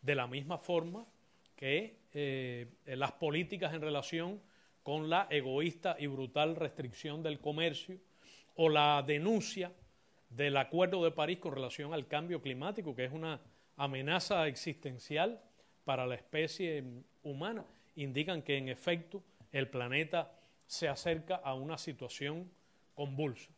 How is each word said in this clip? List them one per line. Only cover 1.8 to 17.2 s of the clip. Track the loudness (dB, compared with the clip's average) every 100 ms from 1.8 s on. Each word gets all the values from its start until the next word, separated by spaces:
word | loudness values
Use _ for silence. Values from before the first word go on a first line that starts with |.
| 0 -12 _
eh, | -4 -2 -2 -4 -6 -10 -14 -10
las | -2 -2
políticas | 0 0 0 -2 -2 -4
en | -2
relación | -2 -2 -2 -4 -4 -6 -12 -20 _ _
con | -4 -2 2
la | 2 4
egoísta | 0 2 0 0 0 -2 -2
y | -2
brutal | -4 -2 2 2 2
restricción | -4 -4 -8 -6 -8 -4
del | -4 -2
comercio | -4 2 0 0 -8 -14 _ _ -20 -20 -16 4
o | 6
la | 8 8 6 4
denuncia | 2 4 4 2 -4 -6 -8 -20 _ _ _ _
del | 0 2 4
Acuerdo | 4 4 4 6
de | 4
París | 4 0 0
con | -2
relación | -2 -4 -4 -4
al | -4 -2
cambio | -2 0 -4
climático, | -2 -4 -4 -4 -6 -4
que | -4
es |
una | -4 -6 -6 -10 -20 _ -4
amenaza | -2 0 0 0 2 4 4
existencial | 0 -6 -6 -8 -8 -4 2 2 0 -14 _ -20 _
para | 0 0 0
la | -2
especie | -2 0 0 0 -2 -2 -4 -10 -16 _